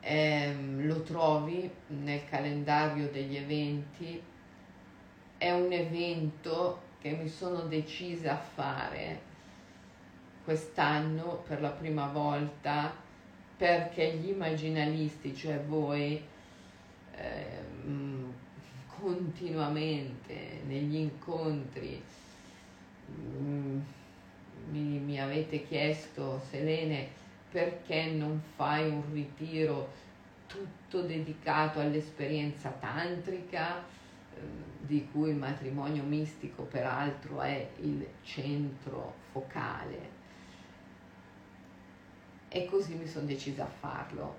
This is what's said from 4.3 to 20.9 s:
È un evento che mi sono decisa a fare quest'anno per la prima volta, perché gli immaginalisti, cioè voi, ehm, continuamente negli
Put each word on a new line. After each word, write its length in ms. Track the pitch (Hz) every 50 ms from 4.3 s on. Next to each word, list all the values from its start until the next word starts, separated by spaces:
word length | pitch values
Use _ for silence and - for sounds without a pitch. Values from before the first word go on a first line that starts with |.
| - - - - - - - - - - - - - - - - - - - - - -
È 140 | - 175
un 200 | 175 175 180 180
evento 1080 | 180 170 165 160 165 170 170 175 170 165 156 151 147 - - 165 160 165 180 180 180 - - - - -
che 120 | - 151
mi 180 | 151 160 160 151
sono 320 | - - 185 180 180 170
decisa 720 | 165 160 156 156 151 - - - 180 175 170 170 160 151 143
a 40 | 151
fare 960 | - - - - 139 139 135 - - - - - - - 156 - - - - - - - - - - - - - - - - - - - - - - - - - -
quest'anno 1000 | - 160 156 156 - - - 151 151 151 151 156 156 156 160 165 175 175 - - -
per 140 | 156 139
la 80 | 151 143
prima 380 | 147 - 160 156 151 151 139 143
volta, 840 | 143 151 147 147 143 143 147 147 - - - 147 143 147 147 - - - - - - - - - - - - - -
perché 600 | - 190 175 175 170 165 - - - 160 160 165
gli 140 | 160 165 190
immaginalisti, 1040 | 196 196 175 160 160 156 151 160 160 156 151 151 156 160 156 151 - - - 143 135
cioè 280 | - - 160 147 143
voi, 600 | 143 147 151 156 151 143 143 147 143 147 147 151 - - - - - - - - - - - - - - - - - - -
ehm, 1160 | - - 123 110 - - - 87 - 85 - - - 123 143 143 139 139 139 135 131 127 127 123 123 - - - - - - - 131 135 - - -
continuamente 1600 | 196 190 180 180 185 160 151 - 180 170 156 156 151 143 151 151 156 156 156 147 135 131 120 123 - - - - - - 156 151 -
negli 300 | 135 135 139 147 147